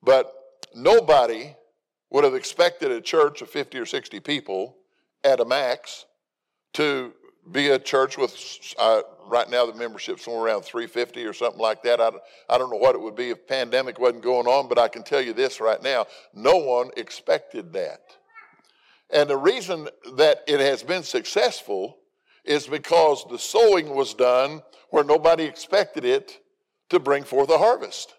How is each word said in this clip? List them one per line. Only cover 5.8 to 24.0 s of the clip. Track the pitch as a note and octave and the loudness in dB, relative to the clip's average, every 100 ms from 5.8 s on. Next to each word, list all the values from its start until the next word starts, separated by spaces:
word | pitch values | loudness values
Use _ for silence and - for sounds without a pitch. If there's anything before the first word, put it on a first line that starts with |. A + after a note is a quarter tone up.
| - - - _ _ _ _ _ _ | -10 -20 -20 _ _ _ _ _ _
to | - D3+ C#3 B2 - _ _ _ | -4 -2 -2 -8 -16 _ _ _
be | F#2+ C#3+ | -4 0
a | C3+ | 0
church | C3 C#3+ C3+ C#3 | 0 0 0 0
with, | C3 - - - - - | -4 -4 -18 -18 -18 -2
uh, | A2+ A2 - - G2 | 2 2 0 -14 -4
right | A#2 A#2 | -2 0
now | B2 | 0
the | A#2+ | -2
membership's | A2 A#2 G#2+ - F#2 - | -2 -12 -10 -10 -10 -8
somewhere | A#2 | -4
around | A2+ G#2+ | -2 -4
three | F#2 A#2+ A#2 | -6 -10 -8
fifty | A#2 A#2+ B2 | -6 -6 -8
or | A2+ | -12
something | G2 A#2+ F#2+ | -6 -6 -2
like | A2 A2 | -4 -2
that. | A#2+ A#2+ | -2 0
I, | A2+ - - _ _ | 0 -2 -20 _ _
I | A#2+ | -2
don't | B2+ | -2
know | A2 | 0
what | C3 | 2
it | B2 | 2
would | A2+ G#2+ | -4 -8
be | B2 | -8
if | A2+ _ | -8 _
pandemic | C3+ A#2+ B2 B2+ G#2+ | -6 -2 -2 -4 -2
wasn't | B2 A#2 | -2 0
going | A2+ B2 A#2+ | -2 -2 2
on, | C3+ C3 | 0 2
but | A#2+ | 2
I | A#2 | 0
can | - | -2
tell | - C#3+ | -4 -4
you | B2+ | -4
this | A2 C3+ - | -2 -4 -2
right | A2 G#2+ | -2 -2
now, | B2 C3 G#2+ - _ | -2 -4 -4 -10 _
no | G2+ A#2 F3+ | -4 2 2
one | C#3+ B2 B2+ A#2+ | 2 -2 -4 -8
expected | C3+ - - D#3 - A#2 C3+ | -14 -14 -4 -4 -4 -14 -12
that. | F#2+ E2 D2 _ _ _ - - _ _ _ _ _ _ | -10 -10 -12 _ _ _ -20 -20 _ _ _ _ _ _
And | D3 D3 | 0 2
the | C#3 | 2
reason | C#3+ B3 F3+ E3+ D3+ - A#2 C3 | 2 0 -4 -8 -10 -16 -18 2
that | D#3 D3 - | 2 2 0
it | D3 | 0
has | C3+ C3+ | 2 0
been | B2+ F#3 | -4 -6
successful | D#3 B2+ G#2 - A#3 - - G2+ G2+ - _ _ _ _ | -4 -6 -4 -2 -2 -2 -8 -8 -8 -12 _ _ _ _
is | - D3 B2+ | -4 -4 -2
because | D3 C#3+ E3+ D#3+ C#3 - | -10 0 4 4 2 -4
the | A#2+ | -12
sowing | - G#3+ A3+ F#3+ D#3 | -4 4 6 6 0
was | C#3 | -2